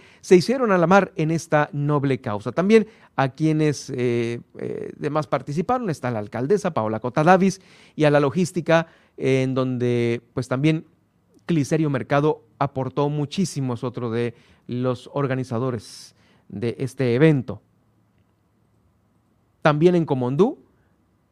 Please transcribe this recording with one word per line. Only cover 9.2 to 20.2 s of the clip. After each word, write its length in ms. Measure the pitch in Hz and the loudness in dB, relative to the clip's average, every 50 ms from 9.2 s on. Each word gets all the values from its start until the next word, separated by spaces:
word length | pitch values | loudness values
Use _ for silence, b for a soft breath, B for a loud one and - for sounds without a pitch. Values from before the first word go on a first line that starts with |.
| 147 135 131 135 | -2 0 0 2
en 120 | 131 131 127 | 0 0 -2
donde, 680 | 131 131 131 127 120 123 123 120 120 120 117 117 120 - _ _ | -2 -2 -2 -2 -2 -2 0 0 0 0 0 -2 -4 -6 _ _
pues, 140 | 135 120 - | -8 -6 -4
también 380 | 131 131 143 156 156 160 - - _ _ _ _ _ _ _ _ _ _ _ | -4 0 2 2 2 0 -2 -8 _ _ _ _ _ _ _ _ _ _ _
Cliserio 440 | - 175 156 139 - 160 160 160 147 | -2 0 0 0 0 0 0 0 0
Mercado 540 | 139 123 110 - 143 143 147 156 156 - _ _ _ _ | -2 -4 -2 0 0 2 2 0 0 -2 _ _ _ _
aportó 500 | 139 135 - 135 131 127 - 156 143 147 | -6 -4 -4 -6 -6 -4 -2 -2 -2 -2
muchísimo, 640 | 147 147 147 139 - 196 185 - - 147 135 127 120 | -2 -4 -6 -6 -4 -4 -4 -4 -4 -6 -6 -6 -6
es 100 | 110 - | -6 -8
otro 280 | 123 117 123 123 117 | -8 -8 -8 -6 -6
de 240 | 110 117 120 120 117 b b b b b b - | -4 -4 -4 -4 -6 b b b b b b -10
los 420 | 120 123 127 127 123 - - - - | -8 -4 -4 -4 -4 -6 -8 -8 -6
organizadores 1000 | 143 139 127 131 131 127 - 123 113 131 131 117 107 - - - - - - _ b b b b b b _ | -4 -2 -2 -2 -4 -4 -4 -4 -4 -4 -4 -4 -6 -10 -14 -20 -20 -20 -20 _ b b b b b b _
de 300 | - 101 110 120 - - | -10 -6 -6 -6 -4 -4
este 360 | 135 123 - - 135 123 117 | -8 -8 -4 -4 -2 0 2
evento. 460 | 123 156 160 151 135 117 - 98 - - _ _ _ _ _ _ _ _ _ _ _ _ _ _ _ _ _ _ _ _ _ _ _ _ _ _ _ _ _ _ _ _ _ _ _ _ _ _ _ | 4 6 6 4 4 0 -4 -10 -14 -16 _ _ _ _ _ _ _ _ _ _ _ _ _ _ _ _ _ _ _ _ _ _ _ _ _ _ _ _ _ _ _ _ _ _ _ _ _ _ _
También 340 | _ 160 147 147 165 180 180 | _ 0 2 4 4 4 4
en 100 | 175 160 | 4 2
Comondú, 580 | 135 143 127 | 0 0 -2